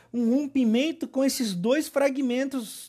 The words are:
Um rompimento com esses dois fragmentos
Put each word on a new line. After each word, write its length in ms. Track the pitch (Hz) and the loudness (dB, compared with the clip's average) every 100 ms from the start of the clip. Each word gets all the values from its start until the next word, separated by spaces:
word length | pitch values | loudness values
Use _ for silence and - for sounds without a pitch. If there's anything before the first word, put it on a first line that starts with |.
| _ | _
Um 160 | 233 233 | -2 2
rompimento 800 | 262 294 277 233 226 302 330 - | 2 2 2 4 2 0 -4 -4
com 160 | 269 | 0
esses 300 | 269 - 226 | 0 0 -2
dois 340 | 180 208 294 302 | -2 2 0 0
fragmentos 1000 | 277 277 269 262 247 277 269 220 - | 0 0 0 -2 0 -2 -4 -8 -14